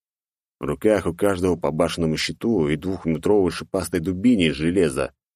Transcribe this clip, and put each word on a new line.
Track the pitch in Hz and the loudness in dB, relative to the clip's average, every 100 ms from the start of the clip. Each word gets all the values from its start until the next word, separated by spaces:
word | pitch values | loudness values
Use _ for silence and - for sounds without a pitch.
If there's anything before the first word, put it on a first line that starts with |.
| _ _ _ _ _ _ | _ _ _ _ _ _
В | 67 | -6
руках | 73 107 104 90 | -2 2 2 0
у | |
каждого | 82 101 95 92 85 | -2 0 2 0 0
по | 71 | -2
башенному | 78 85 85 82 78 | 0 -2 0 -2 -2
щиту | - 80 113 110 73 | -4 -4 -2 0 0
и | 76 | -2
двухметровой | 90 95 82 78 82 104 90 | -4 -6 -2 -2 2 4 2
шипастой | 80 82 95 87 92 | -2 -6 -4 -2 -2
дубине | 82 92 110 117 82 | -2 0 2 4 2
из | 67 | 2
железа. | 78 92 82 65 65 _ _ | 0 2 0 0 -6 _ _